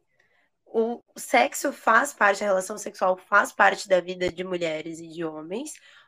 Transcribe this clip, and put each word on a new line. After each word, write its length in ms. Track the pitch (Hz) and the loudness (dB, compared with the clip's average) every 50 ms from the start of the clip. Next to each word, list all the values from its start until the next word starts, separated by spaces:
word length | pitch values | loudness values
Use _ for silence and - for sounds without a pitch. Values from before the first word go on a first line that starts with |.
| _ _ _ _ _ _ _ _ _ _ _ _ _ | _ _ _ _ _ _ _ _ _ _ _ _ _
O 360 | _ - 226 226 233 240 - _ _ - | _ -2 0 0 0 -2 -8 _ _ -18
sexo 560 | 233 - - - 240 254 285 - - - 285 233 | -16 -4 2 2 4 4 2 0 -4 -4 -4 -6
faz 400 | - - 233 220 233 277 - - | -2 2 4 4 4 4 2 0
parte, 320 | - 214 202 196 - 208 | 2 2 2 2 2 0
a 40 | 208 | 0
relação 300 | 190 185 185 - 214 196 | 0 0 -2 -4 -8 -10
sexual 380 | - 208 - - 202 185 185 | -10 -12 -6 -2 0 0 0
faz 360 | 185 - - 208 202 - - - | 0 -2 0 2 2 2 2 2
parte 360 | - 208 196 190 - - - | 4 4 4 4 2 0 2
da 120 | 190 180 | 2 2
vida 300 | 170 180 185 180 180 180 165 | 2 0 -4 -4 -4 -4 -4
de 120 | 175 185 | -4 -6
mulheres 560 | 185 180 175 170 160 156 156 156 165 160 160 | -4 -4 -4 -2 -4 -4 -6 -8 -10 -12 -12
e 80 | 165 165 | -14 -14
de 160 | 156 170 170 | -10 -8 -8
homens, 480 | 156 156 156 156 165 190 233 302 302 - - _ - - - _ | -8 -8 -10 -10 -10 -8 -8 -10 -10 -14 -18 _ -20 -20 -20 _